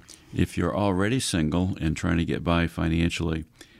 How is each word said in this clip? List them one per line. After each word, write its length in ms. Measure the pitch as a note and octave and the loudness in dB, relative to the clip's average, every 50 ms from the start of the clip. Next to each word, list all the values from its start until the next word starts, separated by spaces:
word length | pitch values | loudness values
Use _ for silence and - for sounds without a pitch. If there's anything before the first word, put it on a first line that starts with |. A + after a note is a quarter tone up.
| - - - - - - - | -4 -10 -20 -20 -20 -6 -2
if 240 | - F#2 - - | 0 0 0 0
you're 200 | F#2 F2+ E2+ - | 0 0 0 0
already 420 | E2+ G#2 G2+ F#2 F2+ G2 G#2+ B2+ C3 | 0 0 2 2 2 0 0 0 -2
single 580 | - - - F2 D#2 D#2 D#2+ F2 F2+ F#2+ - - | -2 0 0 0 0 2 2 2 0 0 -2 -2
and 160 | D#2+ D#2+ D#2 | -2 -2 -2
trying 220 | - - F2 E2+ E2 | 0 0 0 2 2
to 60 | E2 | 2
get 200 | - B1+ A#1 D2+ | 0 -2 -2 0
by 220 | E2+ E2+ E2+ E2+ E2 | 0 2 2 2 0
financially, 760 | - - E2 E2 D#2+ E2 E2 E2+ - - E2+ E2+ E2 D#2+ D#2 - _ - - - - | -2 -2 0 0 2 2 2 2 0 0 -2 -2 -2 -4 -6 -8 _ -20 -20 -20 -20